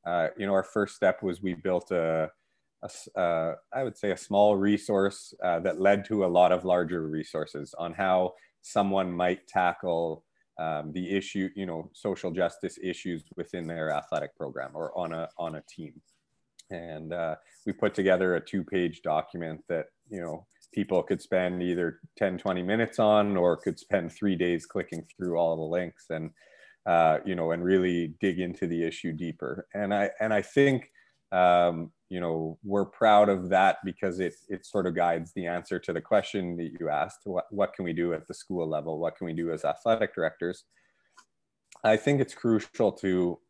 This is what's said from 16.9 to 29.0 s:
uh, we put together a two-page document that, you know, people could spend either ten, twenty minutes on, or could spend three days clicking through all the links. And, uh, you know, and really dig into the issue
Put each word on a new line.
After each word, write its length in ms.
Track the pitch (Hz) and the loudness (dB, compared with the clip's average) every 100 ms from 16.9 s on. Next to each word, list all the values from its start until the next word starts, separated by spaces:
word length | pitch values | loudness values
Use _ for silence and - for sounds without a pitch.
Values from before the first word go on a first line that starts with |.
| 78 80 | -12 -8
uh, 240 | 85 82 78 _ _ - | -6 -6 -6 _ _ -10
we 60 | |
put 220 | 95 107 | -2 -2
together 420 | 101 95 92 92 87 | 2 4 4 4 0
a 40 | |
two-page 640 | - 98 82 95 87 78 | -2 -6 -2 0 -2 -2
document 640 | 82 78 - 87 82 80 - | -2 -2 -2 -10 -10 -10 -6
that, 180 | 85 78 _ _ | -6 -6 _ _
you 120 | 98 | -10
know, 260 | 85 78 - _ _ | -8 -10 -14 _ _
people 300 | - 98 92 | -6 0 0
could 180 | - 95 | 2 -4
spend 420 | - 92 90 90 | 0 0 0 -2
either 380 | 90 87 85 - - - | -2 -2 -2 -4 -20 -4
ten, 220 | 101 90 | -2 -2
twenty 240 | 101 90 | -4 -2
minutes 360 | 90 110 113 - | -2 0 -2 2
on, 380 | 107 107 104 95 | 4 6 4 4
or 200 | 87 82 | 4 2
could 220 | - 82 | -2 -6
spend 340 | - 98 85 | -2 -2 -2
three 240 | - 104 87 | -2 -2 2
days 300 | 90 85 80 | 0 0 -4
clicking 380 | 98 85 85 - - | -8 -6 -10 -12 -8
through 200 | 90 85 | -4 0
all 200 | 82 82 | 0 0
the 60 | |
links. 440 | 78 87 87 - - | -2 -2 -4 -10 -10
And, 200 | 80 78 _ _ _ - _ - | -8 -8 _ _ _ -20 _ 2
uh, 320 | 85 80 78 | 4 6 4
you 100 | - | 0
know, 180 | 90 82 | -2 0
and 120 | 82 | 0
really 500 | 90 95 90 87 82 78 | 2 4 4 0 -2 -2
dig 200 | 98 87 | -2 0
into 260 | 90 90 90 | -4 -4 -4
the 160 | 85 | -2
issue 300 | 82 - | -4 -4